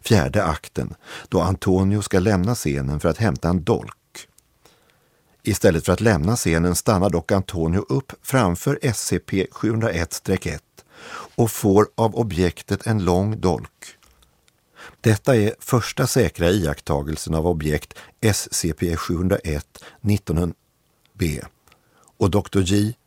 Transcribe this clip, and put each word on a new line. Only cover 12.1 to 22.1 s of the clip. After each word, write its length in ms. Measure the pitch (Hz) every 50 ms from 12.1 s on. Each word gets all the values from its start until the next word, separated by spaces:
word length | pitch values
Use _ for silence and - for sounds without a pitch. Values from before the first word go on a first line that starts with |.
| 98
objektet 720 | 113 120 107 80 78 92 85 - - - - 101 95 -
en 180 | 117 113 107 92
lång 340 | 87 87 90 98 107 107 82
dolk. 560 | - 92 82 - - - _ _ - - - _ _ _ _ _ _ _ _ _ _ _ _ _ _ _ _ - - - - _
Detta 340 | - 120 110 101 _ - 135
är 180 | 113 104 107 - _
första 480 | - - - 120 - - - - 139
säkra 420 | 123 - 135 113 78 - - 85 85
iakttagelsen 840 | 95 107 87 76 71 - - - 80 71 71 71 78 - - 80 80
av 140 | 80 80
objekt 460 | 87 87 80 76 76 76 76 - _ - - - - _ _
S 260 | - 110 98 - - -
C 220 | - - - 85 80
P 220 | - - 85 82
sjuhundraett 880 | 82 - - 90 82 90 92 95 - - 82 76 76 - _ _ - - - - _
nitton 520 | - 104 104 101 _ - 80 80 90 85 - _ _ _ _ _ _ _ _ _ _ _ _
B 280 | - 92 82 73 67 - - _ _ _ _ _ _ _ _ _ _ _ _